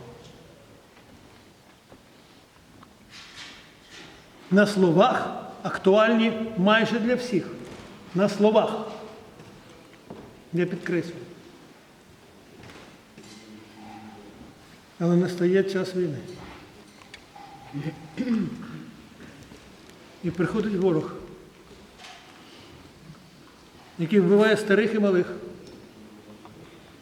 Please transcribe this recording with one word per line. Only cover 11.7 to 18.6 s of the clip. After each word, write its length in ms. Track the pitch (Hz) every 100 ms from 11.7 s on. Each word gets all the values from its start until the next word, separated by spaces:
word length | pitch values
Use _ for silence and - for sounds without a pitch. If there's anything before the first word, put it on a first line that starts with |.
| - - - - - - - - - - - - - - 104 104 107 107 107 107 107 107 110 107 104 101 - - - - - - -
Але 160 | 175 175
настає 480 | 180 - 175 190
час 320 | 190 185 - 185
війни. 220 | 170 127 - - - - - - - - - - - - - - - 143 156 - - - 262 220 170 -